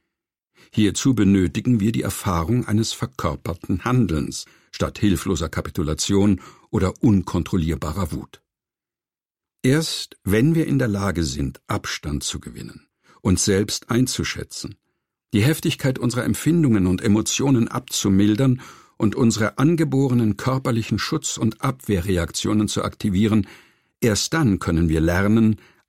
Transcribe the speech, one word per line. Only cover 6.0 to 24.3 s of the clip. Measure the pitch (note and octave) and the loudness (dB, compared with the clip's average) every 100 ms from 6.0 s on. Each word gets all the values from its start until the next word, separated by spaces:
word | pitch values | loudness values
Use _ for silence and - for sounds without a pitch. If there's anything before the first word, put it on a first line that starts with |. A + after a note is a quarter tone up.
| - G2 G#2 F#2 - - _ | 0 2 4 2 -4 -20 _
oder | G2+ F2+ - | -2 -2 0
unkontrollierbarer | B2 G2 - F2+ D#2+ G2 D#2+ D2 D#2 F2+ F#2 | 2 2 2 -4 -2 -2 -2 -2 -4 -4 -6
Wut. | C#2 - - _ _ _ _ _ _ _ _ _ _ _ _ | -6 -12 -20 _ _ _ _ _ _ _ _ _ _ _ _
Erst | B2+ D3+ D#3+ - - - | 0 2 0 -6 -10 -10
wenn | - G#2 D3 | 0 2 4
wir | E3 - | 2 0
in | C#3 | 0
der | A#2+ | 0
Lage | G2 G2 E2+ | 0 -2 -2
sind, | D#2 C#2+ C2+ - - | -2 -2 -6 -6 -8
Abstand | - - - D2+ C#2+ | -6 -6 -10 -6 -6
zu | - - | -6 -10
gewinnen, | - - - - _ _ _ _ | -12 -16 -16 -18 _ _ _ _
uns | - F2+ | 0 2
selbst | - G2 G#2+ - - | 2 0 0 -4 -2
einzuschätzen, | A#2 C3 - - - - - - - _ _ _ _ _ | 0 0 -2 -6 -8 -10 -12 -14 -16 _ _ _ _ _
die | G#2 | 2
Heftigkeit | B2+ D#3+ E3+ - C3+ C3 | 2 2 -2 -2 -2 -2
unserer | B2+ A#2+ | -2 -2
Empfindungen | A#2 G#2+ D3 E3+ C#3+ G#2+ F#2 | -2 -2 0 2 4 4 2
und | F2+ | 2
Emotionen | A2+ G#2+ G#2+ - C#3 B2 A2+ | 2 2 2 0 2 2 2
abzumildern | A#2+ - - G#2 G2 G#2 A2 C3+ B2 - - - - | -4 -6 -2 2 4 4 4 2 0 -4 -20 -20 -2
und | G#2+ | -2
unsere | - A#2 G#2+ G#2+ - | 2 2 2 -2 0
angeborenen | C#3+ E3+ D#3 C3+ C#3 A#2+ A2 G2+ | 2 2 0 0 2 2 0 0
körperlichen | - C3 C3 A2+ - G#2 | -2 -2 0 -2 -2 -4
Schutz- | - D#3 - - | -2 -4 -6 -4
und | A2+ - | -4 -2
Abwehrreaktionen | C3+ C3+ - F#2+ G2 F2 E2+ - - G#2+ G#2 | -4 -4 -2 -2 0 -2 -2 -4 -2 0 0
zu | - | -2
aktivieren, | G2+ - G#2+ F#2 G#2+ A2 G2 - _ _ _ _ | -6 -4 -2 2 4 2 0 -8 _ _ _ _
erst | A#2+ G2+ - | 0 0 -2